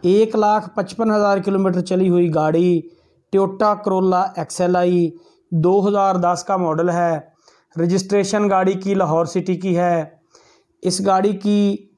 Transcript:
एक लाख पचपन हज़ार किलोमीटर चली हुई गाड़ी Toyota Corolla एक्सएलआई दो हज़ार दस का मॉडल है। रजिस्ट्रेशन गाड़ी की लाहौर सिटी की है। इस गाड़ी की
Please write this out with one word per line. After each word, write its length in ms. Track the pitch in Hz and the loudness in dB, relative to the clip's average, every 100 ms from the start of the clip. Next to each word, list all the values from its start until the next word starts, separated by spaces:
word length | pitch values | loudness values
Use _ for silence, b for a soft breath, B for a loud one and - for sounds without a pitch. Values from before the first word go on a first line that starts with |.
| 175 | 4
एक 300 | 202 220 220 | 2 2 2
लाख 380 | 208 214 214 - | 2 0 -2 -8
पचपन 340 | 196 - 226 | -8 -4 -2
हज़ार 280 | 214 208 196 | 2 2 0
किलोमीटर 420 | 196 196 190 180 | 0 0 0 -2
चली 260 | 175 190 185 | -2 0 2
हुई 220 | 175 175 | 2 2
गाड़ी 540 | 156 156 160 180 170 156 B B B _ | 0 0 2 2 0 -4 B B B _
Toyota 380 | 196 196 190 214 208 | 0 0 0 0 0
Corolla 400 | 208 190 190 185 190 185 | -2 0 2 0 -2 -4
एक्सएलआई 720 | 156 - 180 180 180 180 170 165 B B _ | -10 -2 0 2 2 2 0 -4 B B _
दो 280 | 165 165 196 | 0 2 2
हज़ार 360 | 202 202 196 185 | 2 2 0 2
दस 260 | 175 175 | 0 -2
का 140 | - 196 | -2 -2
मॉडल 320 | 175 156 175 | -2 -2 -2
है। 440 | 170 170 156 - b b b b 165 | 0 -2 -2 -8 b b b b -4
रजिस्ट्रेशन 720 | 170 190 190 202 196 208 208 | 0 0 0 -2 0 0 0
गाड़ी 280 | 190 185 190 | 2 0 -2
की 200 | 190 196 | -2 -2
लाहौर 320 | 170 160 170 | 0 0 0
सिटी 280 | 185 180 180 | -4 -4 -4
की 180 | 190 | -2
है। 480 | 175 180 170 156 _ _ b b b b _ | 0 0 0 -4 _ _ b b b b _
इस 140 | 185 185 | -6 -2
गाड़ी 320 | 196 190 202 | 0 2 0
की 380 | 185 208 208 202 196 - | 0 0 2 2 -2 -10